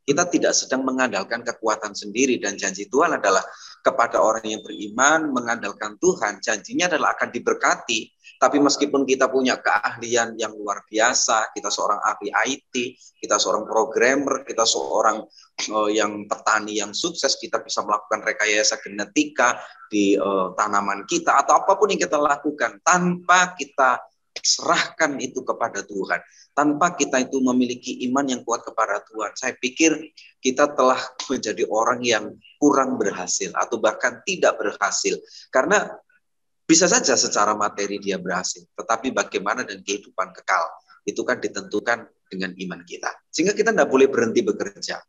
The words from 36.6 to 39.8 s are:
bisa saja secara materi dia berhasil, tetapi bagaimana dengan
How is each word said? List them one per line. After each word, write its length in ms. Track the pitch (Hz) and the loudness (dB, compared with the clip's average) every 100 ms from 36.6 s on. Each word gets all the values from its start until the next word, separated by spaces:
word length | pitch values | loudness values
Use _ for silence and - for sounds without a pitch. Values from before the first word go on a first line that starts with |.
bisa 240 | - 160 185 | 4 4 6
saja 320 | 240 156 120 | 2 2 0
secara 340 | 110 120 104 | 0 2 2
materi 460 | 107 104 - 101 101 | 2 -2 -4 -6 -4
dia 160 | 98 | -4
berhasil, 480 | 92 90 90 92 90 - | -4 -4 -4 -4 -10 -14
tetapi 400 | - - 113 131 | -12 -4 -2 0
bagaimana 560 | 117 151 104 101 117 104 | -2 -2 -4 -2 -4 -6
dengan 160 | 98 | -10